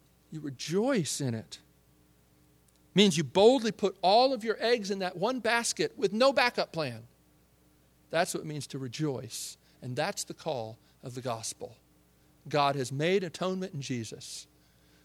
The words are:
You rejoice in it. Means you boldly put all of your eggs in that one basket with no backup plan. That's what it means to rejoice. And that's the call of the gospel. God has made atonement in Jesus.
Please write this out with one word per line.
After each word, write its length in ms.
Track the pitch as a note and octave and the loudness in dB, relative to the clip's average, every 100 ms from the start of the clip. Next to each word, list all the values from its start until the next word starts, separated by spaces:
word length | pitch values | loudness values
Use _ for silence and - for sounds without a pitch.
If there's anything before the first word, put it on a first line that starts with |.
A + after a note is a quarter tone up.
| _ _ _ | _ _ _
You 100 | D#3 | -10
rejoice 800 | D3+ B2+ - F3 A#3+ C4 D3+ - | -10 -8 -2 2 4 2 0 -2
in 140 | C3+ | -2
it. 260 | A2+ - - _ _ _ _ _ _ _ _ _ _ _ _ _ | -2 -6 -16 _ _ _ _ _ _ _ _ _ _ _ _ _
Means 220 | F3 G3+ D#3 | 6 6 6
you 80 | |
boldly 480 | C#3+ F3+ G#3+ C4 A3+ | 0 6 8 8 2
put 240 | - G3+ - | -2 -2 0
all 320 | F3 G#3+ C4 | 4 6 6
of 100 | C4 | 2
your 120 | A3+ G3+ | -4 -2
eggs 300 | A3 B3 G3 | 0 0 -2
in 80 | G3 | -4
that 180 | F#3 F3+ | -4 -2
one 240 | G3+ C4 | -2 -2
basket 560 | A3 A#3 A#3 - D3+ - | 0 0 -2 -2 -4 -2
with 160 | G3+ | -2
no 180 | G#3 C4 | 4 4
backup 420 | C4+ B3 A3 E3+ | 4 2 2 -4
plan. 320 | D#3+ C#3+ A#2 A2+ _ _ _ _ _ _ _ _ _ _ | -2 -4 -6 -14 _ _ _ _ _ _ _ _ _ _
That's 240 | D#3+ F3+ | -2 0
what 80 | - | -2
it 40 | D#3+ | -6
means 200 | D3+ C3+ | -8 -8
to 100 | C#3+ | -8
rejoice. 800 | C3 A#2 D#3 B2+ A2+ - - - _ _ | -8 -4 -4 -4 -8 -10 -12 -14 _ _
And 160 | B2 B2 | -8 -4
that's 280 | D#3+ G3+ | -4 -4
the 100 | - | -10
call 440 | - - C#3 A2 A2+ _ _ | -10 -8 -6 -8 -12 _ _
of 120 | - | -14
the 80 | B2 | -8
gospel. 560 | B2 A#2 A2 - - - _ _ _ _ _ _ - | -6 -6 -8 -10 -14 -16 _ _ _ _ _ _ -2
God 280 | D3 C#3+ C#3+ | 2 2 2
has 160 | B2 | -4
made 320 | C3+ D#3+ G3 | -2 0 0
atonement 480 | F3+ - F#3 F#3+ F#3 | -2 -4 -4 -4 -6
in 80 | C#3+ | -8
Jesus. 640 | C3 B2 G#2+ - - - - _ _ _ _ _ | -6 -6 -6 -12 -14 -14 -16 _ _ _ _ _